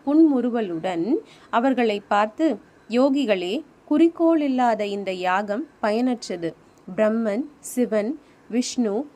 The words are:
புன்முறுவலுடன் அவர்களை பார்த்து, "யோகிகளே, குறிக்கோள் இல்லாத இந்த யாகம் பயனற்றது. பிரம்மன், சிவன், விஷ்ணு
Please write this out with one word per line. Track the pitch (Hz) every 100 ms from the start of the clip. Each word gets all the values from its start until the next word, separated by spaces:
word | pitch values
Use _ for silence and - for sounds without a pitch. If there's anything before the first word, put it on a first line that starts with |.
| -
புன்முறுவலுடன் | 294 320 262 247 233 208 165 185 170 175 339 - - -
அவர்களை | 226 254 247 233 202 -
பார்த்து, | 208 214 - 320 208 - _ _
"யோகிகளே, | 233 277 277 247 196 180 233 - _
குறிக்கோள் | - 302 330 330 330 330
இல்லாத | 294 254 247 214 208
இந்த | 202 190
யாகம் | 185 180 185 208 202 320 -
பயனற்றது. | 220 214 254 240 - 180 165 - - _ - 185
பிரம்மன், | 214 220 226 202 302 -
சிவன், | - - 226 214 208 311 - _ _
விஷ்ணு | 233 247 - 226 202 294